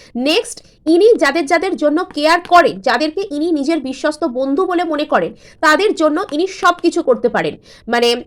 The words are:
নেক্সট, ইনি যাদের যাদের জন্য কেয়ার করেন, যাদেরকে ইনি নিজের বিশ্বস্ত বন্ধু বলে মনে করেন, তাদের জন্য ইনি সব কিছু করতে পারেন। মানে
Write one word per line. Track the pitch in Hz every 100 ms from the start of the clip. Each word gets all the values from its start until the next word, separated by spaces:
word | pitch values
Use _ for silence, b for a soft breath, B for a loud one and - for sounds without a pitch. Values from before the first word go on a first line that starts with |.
| B 240
নেক্সট, | 262 359 440 - - b -
ইনি | 339 427 403
যাদের | 285 294 277
যাদের | 339 370 339
জন্য | 294 302 359 -
কেয়ার | 302 339 349
করেন, | 349 285 185 220
যাদেরকে | 240 302 311 392 294
ইনি | 320
নিজের | 311 269 320 247
বিশ্বস্ত | - 202 - 247 247
বন্ধু | 269 277 370
বলে | 349
মনে | 339 302 294
করেন, | 262 170 - b b 311
তাদের | 311 415 -
জন্য | 311 302 403 -
ইনি | 381 -
সব | 381 349 339
কিছু | 330 320
করতে | 226 240 226
পারেন। | 165 - B B B
মানে | 233 240 240